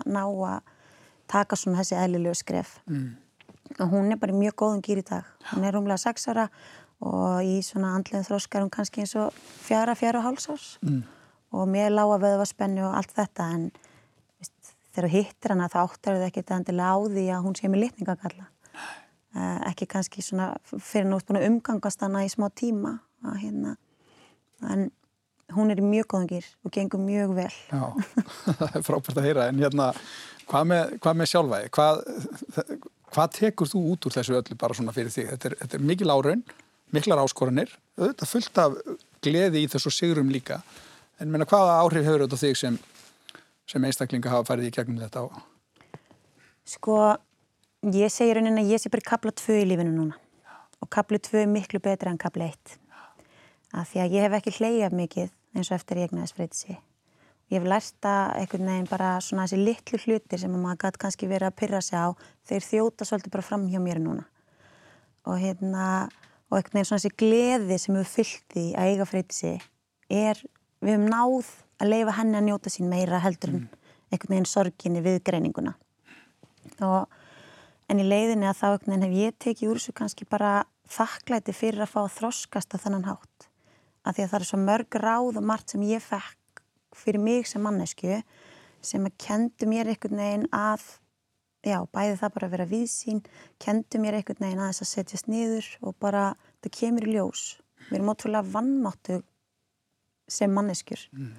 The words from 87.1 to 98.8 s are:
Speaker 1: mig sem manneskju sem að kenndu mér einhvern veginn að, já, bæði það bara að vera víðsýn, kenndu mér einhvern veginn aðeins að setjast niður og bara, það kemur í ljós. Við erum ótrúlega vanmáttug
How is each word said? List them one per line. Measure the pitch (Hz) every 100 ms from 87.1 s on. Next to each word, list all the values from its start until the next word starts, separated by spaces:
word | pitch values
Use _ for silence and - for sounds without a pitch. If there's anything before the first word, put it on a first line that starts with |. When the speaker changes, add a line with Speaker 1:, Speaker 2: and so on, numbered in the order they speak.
| 208
Speaker 1:
mig | 214 247 233
sem | 202
manneskju | 208 202 175 - 180 202 - _ - - - _
sem | - -
að | 190 -
kenndu | - 214 233 - 220
mér | 226 226
einhvern | 220 202 208
veginn | 202 208 262
að, | 208 214 214 - - _ _ _ _ _ _
já, | 202 185 175
bæði | 196 208 196
það | 208
bara | 196 185
að |
vera | 180 175
víðsýn, | 214 233 - - 214 - - - _
kenndu | - 214 214 226
mér | 214 208
einhvern | - 208
veginn | 196 185
aðeins | 196 190
að | 185
setjast | - 185 202 -
niður | 226 226 226 214 -
og | 196 -
bara, | 202 202 196 - _ _
það | - -
kemur | 233 233 214
í | 220
ljós. | 190 - - - _ _ -
Við | 196
erum | 202
ótrúlega | 214 220 214 190
vanmáttug | 202 247 277